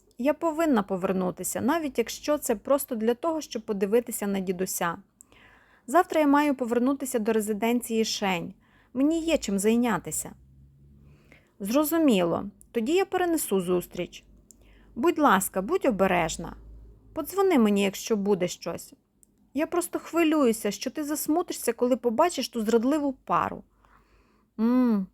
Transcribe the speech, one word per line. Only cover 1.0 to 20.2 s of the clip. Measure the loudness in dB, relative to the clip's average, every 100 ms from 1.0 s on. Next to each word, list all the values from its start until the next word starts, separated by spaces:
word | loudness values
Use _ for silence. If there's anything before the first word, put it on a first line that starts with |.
| -2 -2 -2 -4 -6 -2
навіть | -2 -2 -2 -4
якщо | -4 -6 -2 -2
це | -2 -4
просто | 0 0 0
для | -2 -2
того, | 0 -2 -4
щоб | -6 -10
подивитися | -6 -4 2 2 0 -6 -4
на | -2
дідуся. | -4 -4 -4 -2 -4 -4 -14 _ _ -20 -20 _ _ _ 0
Завтра | 2 2 2
я | 4
маю | 4 2
повернутися | 0 -2 0 2 0 -2 -2
до | 0
резиденції | 0 -2 -2 0 0 0 -2
Шень. | -2 -2 -2 -2 -4 -14 _ _ _
Мені | 0 0 2
є | 0 0
чим | 0 0
зайнятися". | 2 2 2 -2 -4 -8 -10 -16 -20 -20 -20 _ -20 -20 -20 -20 _ -20 _ _
"Зрозуміло. | 0 0 2 2 4 4 2 0 -6 -14 -8
Тоді | -4 0
я | 0
перенесу | 0 0 0 0 0 -2
зустріч. | 0 -2 -2 -10 -10 -12 -20 -20 _ -20 -20 -20 -16
Будь | 0 0 4
ласка, | 4 4 2 -4
будь | -2 0 0
обережна. | 2 2 2 0 -4 -10 -14 -20 -20 -20 -20 -12
Подзвони | -10 -4 0 4 4
мені, | 4 4
якщо | 0 -2 -4 -2
буде | 0 0 -2
щось. | -4 -10 -12 -14 -20 _ _ _ _ _
Я | -4 -2
просто | -2 -4 -8
хвилююся, | -4 0